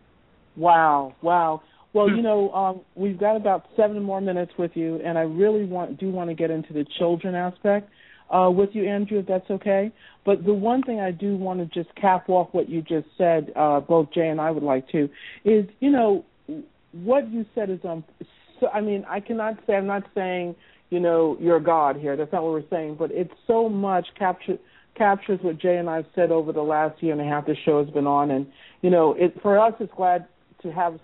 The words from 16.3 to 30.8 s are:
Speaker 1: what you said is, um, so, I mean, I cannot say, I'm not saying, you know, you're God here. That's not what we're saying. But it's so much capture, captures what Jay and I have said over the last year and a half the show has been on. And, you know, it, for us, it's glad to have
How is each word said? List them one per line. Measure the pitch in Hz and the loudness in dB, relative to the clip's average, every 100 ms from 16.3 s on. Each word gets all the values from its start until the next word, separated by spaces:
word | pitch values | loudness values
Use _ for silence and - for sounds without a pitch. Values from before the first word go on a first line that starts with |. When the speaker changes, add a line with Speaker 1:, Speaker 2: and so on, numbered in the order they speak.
| _ - 302 - _ _ | _ -14 -14 -14 _ _
Speaker 1:
what | 170 190 277 226 | -10 0 0 0
you | 226 208 | -6 -6
said | 233 202 | -6 -6
is, | 180 | -6
um, | 185 165 - _ - _ _ - | -8 -10 -12 _ -20 _ _ -4
so, | 247 | -2
I | 214 | -2
mean, | 214 202 - | -2 -4 -6
I | 196 | -10
cannot | 202 226 220 214 - | -6 -6 -4 -6 -2
say, | |
I'm | 196 196 | 0 0
not | 202 196 | -4 -6
saying, | 202 185 180 175 - _ _ - | -6 -4 -4 -6 -10 _ _ -6
you | 175 | 0
know, | 170 165 160 - | 2 4 2 0
you're | 165 165 | 2 2
God | 156 160 143 143 | 4 2 2 0
here. | 147 143 | -4 -4
That's | 147 | -4
not | 180 | -4
what | 160 | -2
we're | 156 151 | -4 -4
saying. | 175 156 151 | -6 -6 -6
But | 156 | -6
it's | - 175 - - | -4 -8 -8 0
so | 226 226 | 2 2
much | 202 196 180 175 - | 0 0 -2 -2 -4
capture, | 190 180 - 185 _ _ _ | -2 -2 -6 -8 _ _ _
captures | - 208 196 - 190 | 0 2 2 0 -2
what | 185 160 | -2 -2
Jay | 180 175 | 0 0
and | 170 | 0
I | 160 | -4
have | 151 | -4
said | - 170 | 0 2
over | 160 156 | 2 0
the | 156 | -2
last | 151 151 156 151 | 0 0 0 -2
year | 160 | -4
and | 147 | -2
a | |
half | 147 147 147 | -2 -4 -2
the | 143 | -2
show | - 147 | 0 0
has | 147 | 0
been | 147 143 | -2 0
on. | 143 147 | 2 2
And, | 135 139 - - - | -2 -4 -12 -20 -4
you | 180 | 2
know, | 175 156 | 4 4
it, | - 175 - | 4 0 0
for | 208 202 | 2 4
us, | 226 220 | 4 2
it's | 196 | -10
glad | - 185 180 175 _ _ _ | -2 0 0 -4 _ _ _
to | 175 | -10
have | 160 | -4